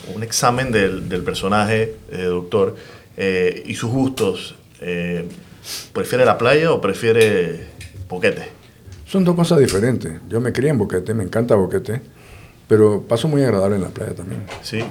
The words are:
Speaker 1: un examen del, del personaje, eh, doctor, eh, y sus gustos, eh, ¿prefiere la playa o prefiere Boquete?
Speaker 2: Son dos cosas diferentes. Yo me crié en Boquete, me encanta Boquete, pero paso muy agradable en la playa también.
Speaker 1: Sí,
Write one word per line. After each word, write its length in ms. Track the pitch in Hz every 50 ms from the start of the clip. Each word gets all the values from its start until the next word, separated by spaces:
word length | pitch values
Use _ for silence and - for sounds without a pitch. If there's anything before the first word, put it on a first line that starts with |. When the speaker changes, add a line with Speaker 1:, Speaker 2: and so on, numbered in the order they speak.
| - - 92
Speaker 1:
un 80 | 104
examen 480 | 113 110 - - - 123 120 127 131 127
del, 380 | 113 104 98 92 92 92 87 87
del 140 | 92 87
personaje, 760 | - 92 90 - 95 98 101 107 104 104 110 110 110 110 - - - -
eh, 100 | - 90
doctor, 540 | 90 90 90 90 90 87 - 104 98 - - - - - - - - - -
eh, 460 | - 98 95 92 92 90 90 85 - -
y 80 | - -
sus 160 | - - 113
gustos, 640 | 120 135 - - - - - - - - - - - - - - - -
eh, 460 | - 87 90 87 87 87 87 85 82 - - - - - - - - - - - - -
¿prefiere 320 | - - - - - 123 127
la 140 | 113 104 -
playa 320 | 113 123 139 156 160 165
o 80 | 139 101
prefiere 840 | - 98 95 - 117 113 110 117 110 107 101 92 87 82 80 82 - - - - - - - - - -
Boquete? 340 | 92 90 101 101 90 - - - - - - - - - - - - - -
Speaker 2:
Son 180 | - - 196 185
dos 100 | 175 175
cosas 240 | 170 170 165 175 151
diferentes. 540 | 135 113 92 98 107 127 120 98 - 80 80 80 - -
Yo 120 | 101 113
me 120 | 127 123
crié 180 | 101 120 123 151
en 80 | 151 117
Boquete, 360 | 101 - 92 90 90 107 107
me 100 | 110 98
encanta 300 | - - 113 113 117 117
Boquete, 440 | 101 95 87 92 95 - - 107 131 - - - - - - - - - - - - -
pero 360 | - 113 107 107 107 104 95
paso 260 | - - 117 117 - 160
muy 140 | 147 143
agradable 340 | 139 123 107 98 95 101 104
en 60 | 98
la 60 | 87 87
playa 240 | - - 107 101 -
también. 300 | - 90 95 120 120 104 - - -
Speaker 1:
Sí, 200 | - - - 110 117 -